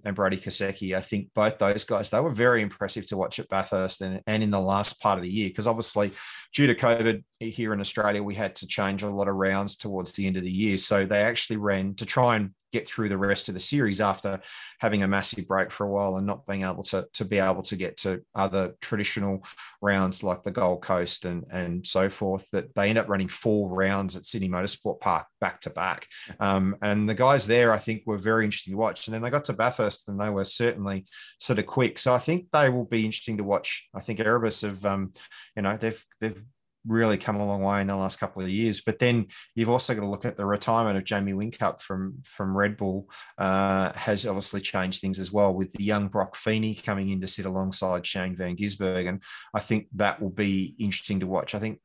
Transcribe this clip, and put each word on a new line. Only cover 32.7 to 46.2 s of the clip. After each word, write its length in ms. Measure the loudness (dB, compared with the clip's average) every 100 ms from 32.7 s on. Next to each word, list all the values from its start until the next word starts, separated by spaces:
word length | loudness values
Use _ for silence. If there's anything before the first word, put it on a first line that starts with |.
| 4
be 220 | 0 0 0
interesting 320 | -2 -4 -4
to 60 |
watch. 440 | 0 0 0 -8 -10
I 60 | -12
think 200 | -8 -2
Erebus 400 | 2 4 2 0
have, 240 | -4 -2
um, 300 | -2 -2 -4 -10 -20 -20 -12 -4
you 60 |
know, 120 | -2 0
they've, 260 | -2 -4 _ -6
they've 220 | -6 -6 -16 _ _ _ 0
really 320 | 4 4 2
come 180 | 0 0
a 100 | 0
long 140 | 0
way 220 | 2 2
in 40 | 2
the 100 | 0
last 220 | -2 -2
couple 220 | -6 -4
of 80 | -2
years. 320 | 0 0 0
But 180 | -2 2
then 280 | 2 2 0 -8 -8
you've 140 | -2 2
also 260 | 2 2
got 60 | -2
to 60 | -2
look 180 | -4
at 140 | -4 -2
the 80 | 0
retirement 500 | 0 2 2 2 0
of 80 |
Jamie 280 | 0 -2 0
Whincup 500 | -2 -4 -2 -2 -2
from, 320 | -8 -6 -6 -8
from 320 | -14 -6 -2 2
Red 220 | 2 2
Bull, 320 | -2 -2 -6 -18 -14 -2
uh, 560 | 2 4 4 2 2
has 320 | -2 -2 0
obviously 360 | 0 -2 -2 -4
changed 400 | -4 -2 -2 -2
things 160 | -4 -4
as 120 | -2
well, 220 | 4 4
with 200 | 4 -2
the 120 | -2
young 240 | 2 2 2
Brock 260 | 0